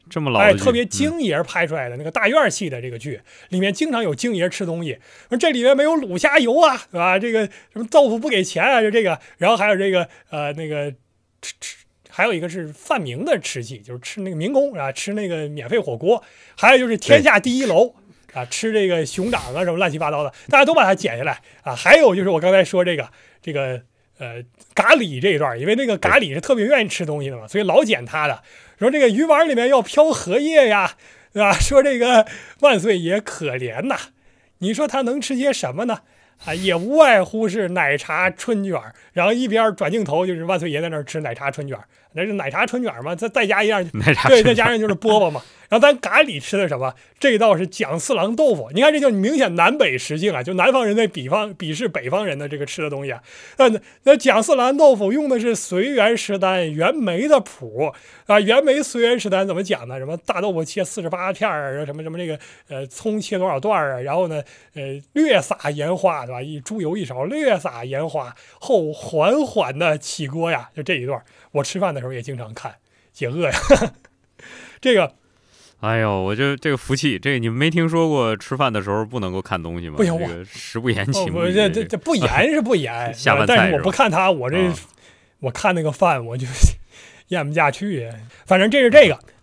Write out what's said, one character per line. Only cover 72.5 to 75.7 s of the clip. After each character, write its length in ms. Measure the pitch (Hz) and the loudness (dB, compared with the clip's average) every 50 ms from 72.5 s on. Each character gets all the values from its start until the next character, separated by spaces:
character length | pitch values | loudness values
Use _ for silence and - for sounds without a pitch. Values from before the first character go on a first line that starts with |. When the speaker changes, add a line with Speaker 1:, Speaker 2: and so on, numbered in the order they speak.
| 110 | -14
Speaker 2:
看， 220 | - - - - _ _ _ _ _ _ _ _ | -14 -14 -16 -16 _ _ _ _ _ _ _ _
解 160 | - - 120 | -8 -8 -6
饿 180 | 131 170 170 | -4 -4 -4
呀。 60 | 135 120 - - - 285 123 123 - - _ _ _ _ _ | -2 -2 0 4 4 4 4 4 0 -6 _ _ _ _ _
<laughs> 560 | _ _ _ _ - - - - - - - _ | _ _ _ _ -20 -20 -20 -20 -20 -20 -12 _
这 120 | - 262 240 | 0 2 2
个 200 | 196 165 - - _ _ _ _ _ _ _ _ _ _ _ | 2 2 0 -4 _ _ _ _ _ _ _ _ _ _ _